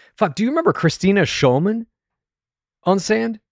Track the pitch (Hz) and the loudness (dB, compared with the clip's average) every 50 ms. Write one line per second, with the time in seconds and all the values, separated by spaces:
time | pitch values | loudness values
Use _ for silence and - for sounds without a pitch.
0 | _ _ _ - 214 170 135 - 220 247 294 330 339 - - - - 160 - - | _ _ _ -4 -4 -2 -2 -2 -2 -2 -2 0 0 0 0 0 0 -2 0 0
1 | - 190 196 202 160 - - - - 127 123 139 170 202 220 226 226 - _ _ | 0 2 2 2 2 0 0 2 2 2 2 2 0 0 -2 -4 -6 -12 _ _
2 | _ _ _ _ _ _ _ _ _ _ _ _ _ _ _ _ - 180 190 196 | _ _ _ _ _ _ _ _ _ _ _ _ _ _ _ _ -2 0 0 0
3 | - - 220 226 226 226 220 214 _ _ | 0 0 -2 0 -2 -4 -6 -8 _ _